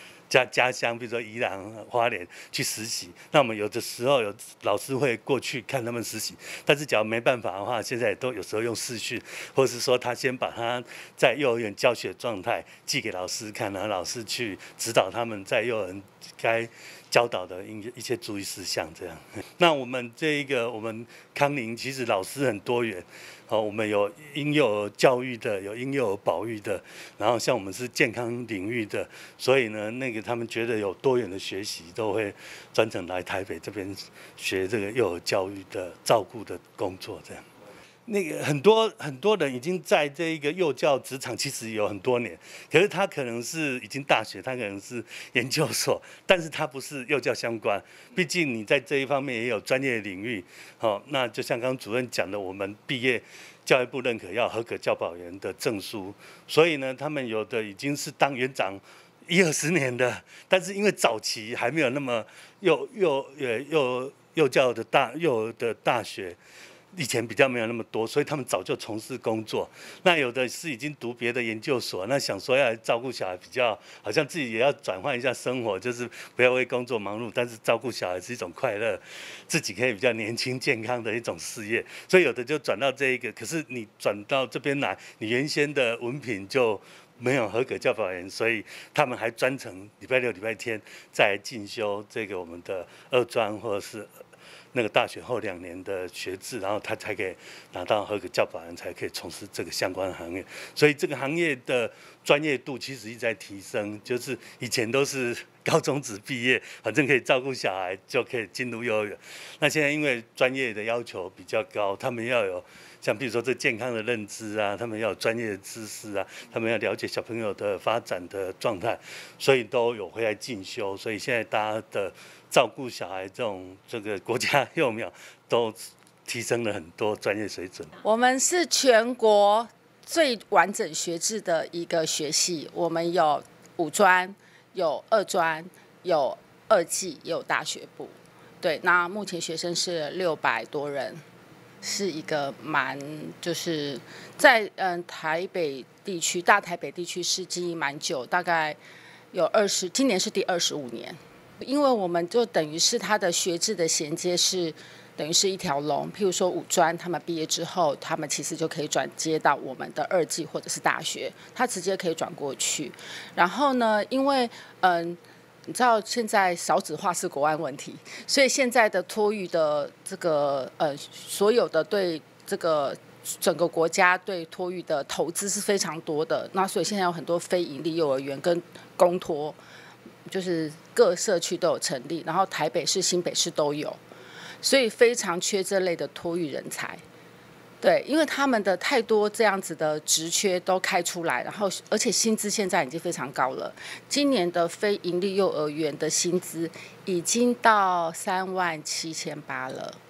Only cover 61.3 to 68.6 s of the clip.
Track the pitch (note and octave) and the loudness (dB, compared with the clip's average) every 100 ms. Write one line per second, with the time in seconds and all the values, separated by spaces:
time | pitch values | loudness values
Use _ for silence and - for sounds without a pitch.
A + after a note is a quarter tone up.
61.3 | A#2+ A2 A#2+ A#2+ D#3+ B2+ C#3+ C3 A#2 - | -6 -6 -2 0 2 2 0 -2 -2 -4
62.3 | - - - F#3 C#3 C#3 D#3 E3+ C3+ C#3 | -14 -20 -2 2 2 0 0 2 2 -2
63.3 | C#3 B2+ A2+ C#3+ D#3+ B2+ B2+ C3+ - _ | -6 -2 -2 0 2 2 0 -4 -10 _
64.3 | D#3+ C#3 D#3 B2+ A#2 A2 D3+ B2 D3+ E3 | 2 4 6 4 2 2 4 4 0 0
65.3 | A#2 A2 - A#2 G#2+ D#3+ B2 G2+ - F#2 | 2 0 -2 -4 -2 0 0 -2 -8 -10
66.3 | E2+ - - - - _ F#3 C3 A#2+ A2+ | -12 -18 -20 -20 -20 _ -6 -2 0 0
67.3 | G#2 C3+ B2 A2+ A#2 G#2+ A2 A2+ D3 C#3+ | 4 4 2 -2 -4 -4 -4 0 0 0
68.3 | D3 A#2+ F#2+ | -2 -2 -2